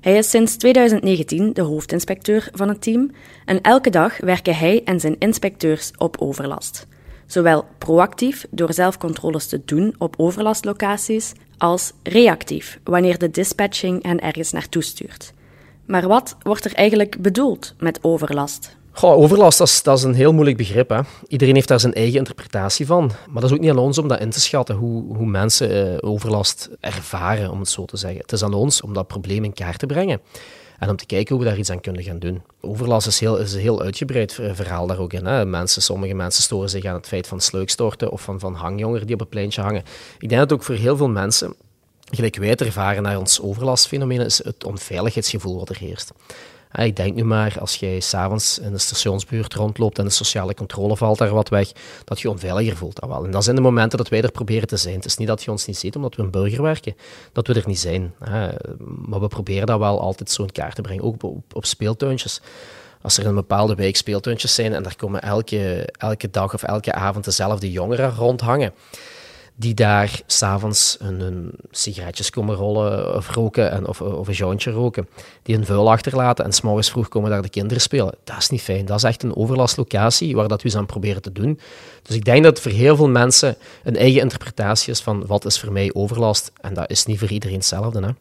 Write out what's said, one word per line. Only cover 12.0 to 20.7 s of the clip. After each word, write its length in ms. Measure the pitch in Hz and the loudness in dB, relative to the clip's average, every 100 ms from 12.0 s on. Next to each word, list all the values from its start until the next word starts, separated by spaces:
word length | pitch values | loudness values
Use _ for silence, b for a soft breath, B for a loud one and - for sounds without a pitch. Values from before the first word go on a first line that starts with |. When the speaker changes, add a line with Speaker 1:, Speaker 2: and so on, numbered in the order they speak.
Speaker 1:
reactief, 800 | - 196 233 165 - 151 - - | 0 6 6 6 -4 -8 -8 -14
wanneer 360 | - 175 180 170 | 0 2 4 2
de 120 | 175 | 0
dispatching 720 | 165 190 - 202 202 190 180 | 0 -4 0 -2 -2 -4 -2
hen 180 | 180 175 | -2 -2
ergens 320 | - 156 160 | -2 -6 -6
naartoe 300 | 165 - 170 | -6 -4 -4
stuurt. 500 | 151 - - - - - b b b b | -4 -8 -14 -16 -20 -20 b b b b
Maar 240 | - 190 180 | -4 -2 4
wat 280 | 226 262 - | 2 2 -10
wordt 220 | - 208 | -4 -2
er 100 | 208 | -2
eigenlijk 480 | - 208 214 208 - | 4 4 6 2 2
bedoeld 520 | 185 196 277 196 - - | 0 2 0 0 -8 -4
met 200 | 165 160 | -4 0
overlast? 720 | 165 165 151 143 143 - - - - - | 0 0 0 -2 -4 -6 -14 -20 -20 4
Speaker 2:
Goh, 200 | - 147 | 8 10
overlast, 420 | 151 196 190 - | 10 10 8 8
dat 100 | 175 | 6
is, 140 | - | 4
dat 160 | - 135 | 4 4
is 60 | |
een 100 | 131 | 4
heel 180 | 127 139 | 6 6
moeilijk 240 | 160 147 117 | 8 4 4
begrip, 320 | 107 | 0